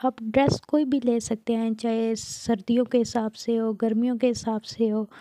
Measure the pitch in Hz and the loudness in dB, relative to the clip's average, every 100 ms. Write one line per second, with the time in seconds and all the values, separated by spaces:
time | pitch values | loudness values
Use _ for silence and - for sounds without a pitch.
0 | 262 254 220 254 277 - - 302 285 269 | -4 -2 0 4 4 2 0 0 2 0
1 | 240 233 - 220 - 226 226 220 233 226 | 2 0 -2 -6 -2 -2 -2 -2 -2 0
2 | 226 220 - - - 226 - 240 240 247 | 0 -2 -8 -8 -2 -2 2 2 4 2
3 | 220 240 220 - - 226 226 208 226 220 | 2 -2 -4 -6 -2 0 0 0 0 0
4 | 247 240 254 233 - 214 - - 226 214 | 0 0 0 0 -4 -4 -6 -2 0 0
5 | 214 - | -4 -10